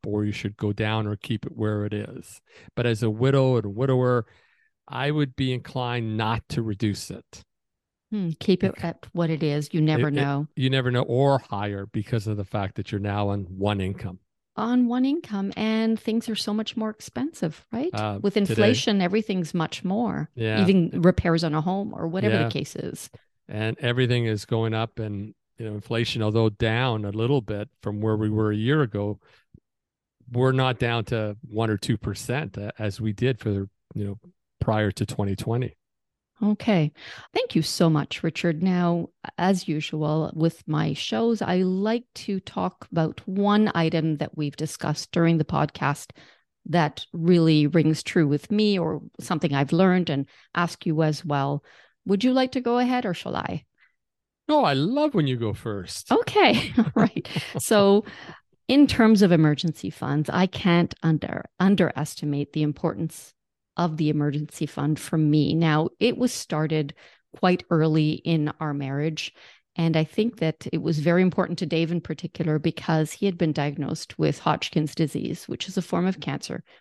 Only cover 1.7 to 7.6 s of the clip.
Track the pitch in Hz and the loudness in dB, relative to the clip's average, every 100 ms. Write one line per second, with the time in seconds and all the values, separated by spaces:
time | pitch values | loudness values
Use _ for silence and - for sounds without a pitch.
1.7 | 107 104 104 104 - - - _ - - | -2 -2 -6 -8 -12 -18 -20 _ -20 -10
2.7 | - 120 110 113 107 131 139 131 123 104 | -2 0 0 0 2 4 4 4 2 0
3.7 | 101 135 127 123 123 - _ _ _ _ | -2 0 2 2 0 -2 _ _ _ _
4.7 | _ - 120 139 151 139 127 131 127 - | _ -12 -6 -2 0 0 0 -2 -2 -4
5.7 | 131 123 120 113 110 110 113 - - 113 | -6 -4 -2 -2 -2 0 -2 -4 -4 -4
6.7 | 101 110 98 - - - - - _ | -2 -2 -2 -6 -14 -16 -20 -20 _